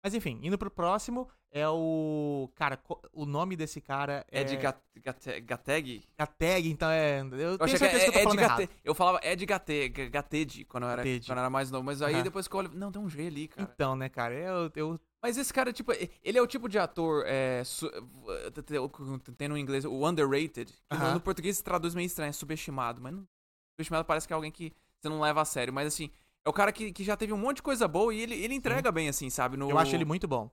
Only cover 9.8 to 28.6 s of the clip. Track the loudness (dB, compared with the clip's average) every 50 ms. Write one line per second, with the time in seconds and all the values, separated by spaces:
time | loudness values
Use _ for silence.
9.8 | 0 0 -2 -6 -6 -4 -4 -4 -4 -2 -2 -2 -2 -2 -6 -14 -16 _ -6 -4
10.8 | -4 -2 -2 -2 -2 -2 -2 -2 -4 -4 -2 -2 0 0 0 0 -2 -2 -4 -4
11.8 | -4 -4 -2 0 0 2 2 2 0 0 -2 -4 -6 -4 -4 -4 -4 -4 -6 -8
12.8 | -8 -8 -6 -6 -6 -6 -6 -4 -6 -6 -6 -6 -8 -10 -8 -8 -8 -8 -2 -2
13.8 | 0 0 0 -2 -4 -6 -4 -4 -4 -4 -4 -6 -4 -4 -2 -2 -2 -4 -2 -4
14.8 | -4 -4 -4 -8 _ _ _ _ -4 -2 -2 -2 -4 0 0 0 0 0 -2 -4
15.8 | -2 -2 0 -2 -2 -8 -10 _ -6 2 4 4 4 4 0 -6 -6 0 0 0
16.8 | 0 0 -2 -2 0 2 2 2 2 0 0 0 0 0 0 -2 -4 -6 -6 -6
17.8 | -6 -6 -6 -8 -14 -14 -20 -16 -10 -8 -8 -6 -8 -10 -12 -12 -10 -4 -2 -2
18.8 | -2 -4 -6 -10 -10 -8 -8 -8 -10 -14 -10 -6 -4 -4 -2 -4 -2 0 -2 -2
19.8 | -2 -2 -2 2 2 2 4 4 4 4 4 2 2 0 -4 -8 -10 -10 -12 _
20.8 | _ _ -2 0 2 2 2 2 0 -2 -4 -2 -2 -2 -2 -2 -2 -2 -2 0
21.8 | 0 -2 -2 -2 -4 -2 -2 -4 -4 -4 -4 -8 -6 -6 -6 -6 -6 -6 -4 -4
22.8 | -4 -4 -4 -6 -10 -12 -12 -12 -14 _ _ _ _ _ _ _ _ _ _ -10
23.8 | -6 -2 0 -2 2 2 0 0 2 -2 -4 -4 -4 -6 -10 -10 -12 -12 -12 _
24.8 | _ _ _ _ -6 -4 0 2 2 4 4 4 2 2 0 -2 -2 -2 -2 -2
25.8 | -2 -2 -2 -4 -6 -10 -12 _ _ _ _ _ _ 0 4 4 4 4 4 0
26.8 | -6 -8 -6 -4 -2 -2 0 0 0 -2 -2 -2 0 -2 -2 -2 0 -2 2 2
27.8 | 2 2 4 4 2 2 2 -2 -4 -4 -4 -4 -4 -4 -4 -2